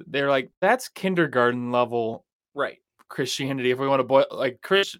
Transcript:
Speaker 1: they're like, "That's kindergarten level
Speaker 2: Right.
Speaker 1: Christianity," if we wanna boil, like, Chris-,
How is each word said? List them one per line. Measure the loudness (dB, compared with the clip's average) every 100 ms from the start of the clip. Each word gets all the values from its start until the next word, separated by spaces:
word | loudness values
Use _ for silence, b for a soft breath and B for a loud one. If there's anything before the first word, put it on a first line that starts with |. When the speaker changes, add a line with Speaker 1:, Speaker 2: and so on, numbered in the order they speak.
| -8
Speaker 1:
they're | -2 0
like, | 0 -2 _
"That's | 0 0 -2
kindergarten | -6 -2 0 2 2 2 2 0
level | 0 0 -2 -4 -8 _ _ _
Speaker 2:
Right. | -6 -6 -8 _ _ -10
Speaker 1:
Christianity," | -6 -4 -4 -4 -2 0
if | 0
we | 2
wanna | 0
boil, | 4 4 4
like, | -2 -6 -6
Chris-, | 0 0 0 -4